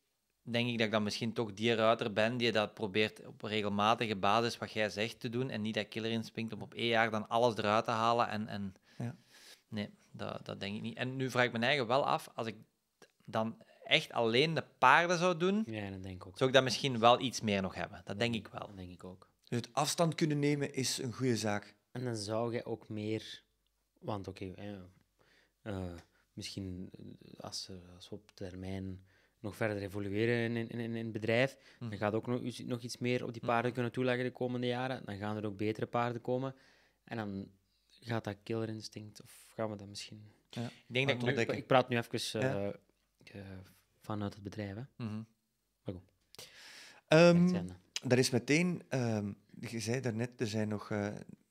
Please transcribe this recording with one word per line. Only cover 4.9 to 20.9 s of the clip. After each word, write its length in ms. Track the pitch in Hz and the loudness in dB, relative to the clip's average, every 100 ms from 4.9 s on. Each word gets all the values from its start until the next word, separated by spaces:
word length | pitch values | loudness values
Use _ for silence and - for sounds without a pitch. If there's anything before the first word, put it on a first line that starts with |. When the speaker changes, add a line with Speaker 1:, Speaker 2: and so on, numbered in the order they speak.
| 95 113 - | 0 -4 -4
Speaker 1:
te 100 | 123 | -4
doen, 200 | 117 135 | -2 -2
en 120 | 113 | -2
niet 120 | 107 | -2
dat 140 | 107 101 | -2 -4
Killer 240 | 113 113 | -4 -2
Instinct 420 | 113 110 - 113 | -2 -4 -8 -8
om 80 | 104 | -8
op 120 | - | -10
één 140 | - 117 | -2 2
jaar 240 | 113 113 | 4 4
dan 160 | 107 101 | 2 0
alles 280 | 117 120 107 | 4 4 4
eruit 280 | 104 110 120 | 4 4 2
te 60 | |
halen. 380 | 113 113 120 101 | 2 4 4 2
En, 180 | 107 107 | 0 -4
en 260 | 104 98 - _ - | -6 -8 -10 _ -8
Speaker 2:
Ja. 180 | 123 - _ - - - _ | -8 -8 _ -20 -20 -20 _
Speaker 1:
nee, 220 | 107 104 - _ | -8 -8 -10 _
dat, 340 | 110 104 - - | -10 -8 -8 -8
dat 140 | 104 | -8
denk 160 | 98 107 | -6 -6
ik 60 | |
niet. 160 | 113 - | -8 -6
En 180 | 123 131 | -6 -4
nu 140 | 131 | -2
vraag 160 | 123 123 | 2 2
ik 60 | |
mijn 120 | 113 | 2
eigen 240 | 120 143 113 | 2 2 2
wel 180 | 131 135 | 2 2
af, 240 | 147 - - | 0 -4 -8
als 120 | 113 | -8
ik 80 | 110 - _ _ _ - _ - | -8 -18 _ _ _ -20 _ -4
dan 360 | 110 110 113 - _ | -2 -2 -4 -18 _
echt 280 | - 151 - | 2 2 2
alleen 420 | - 117 120 156 | 0 4 4 4
de 100 | 151 - _ | 2 -4 _
paarden 400 | 127 151 170 175 | 8 8 6 2
zou 200 | 180 165 | 2 2
doen, 260 | 180 208 117 | 0 0 -2
Speaker 3:
Ja, 220 | 110 98 | -6 -6
dat 140 | 95 | -8
denk 120 | 95 92 | -8 -10
ik 120 | 95 | -12
ook. 100 | - | 0
Speaker 1:
zou 120 | 131 | 6
ik 60 | 131 | 6
dat 80 | |
misschien 360 | 131 107 139 120 | 4 0 0 6
wel 200 | 117 120 | 6 6
iets 220 | 131 - | 2 -2
meer 200 | 110 98 | 0 0
nog 140 | 95 90 | 0 -4
hebben. 260 | 85 104 - | -8 -8 -10
Dat 140 | 101 | -2
denk 160 | 117 113 | -2 -2
ik 120 | 95 | -6
wel. 200 | - - | -12 -12
Speaker 3:
Dat 100 | 101 | -12
denk 120 | 90 | -14
ik 120 | 90 | -14
ook. 260 | 92 92 - _ | -16 -16 -20 _
Speaker 2:
Dus 140 | _ 117 | _ -6
het 120 | 110 | -2
afstand 420 | - 147 - 170 151 | -2 -2 2 0 2
kunnen 240 | 156 147 | 0 2
nemen 340 | 143 147 139 | 2 2 -2
is 240 | - 123 | -2 -4